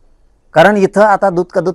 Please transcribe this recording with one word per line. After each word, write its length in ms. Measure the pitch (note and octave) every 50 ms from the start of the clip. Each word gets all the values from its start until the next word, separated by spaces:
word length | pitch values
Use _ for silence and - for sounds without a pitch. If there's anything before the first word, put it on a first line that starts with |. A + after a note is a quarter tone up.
| _ _ _ _ _ _ _ _ _ _ -
कारण 220 | D#3 E3 G3 G#3+
इथं 260 | G3+ F#3+ E3+ - G3 G#3
आता 280 | G#3+ G3 F#3 G3 G3
दूध 160 | E3+ F3 F3
का 140 | - - F#3+
दूध, 140 | D#3+ F#3 F3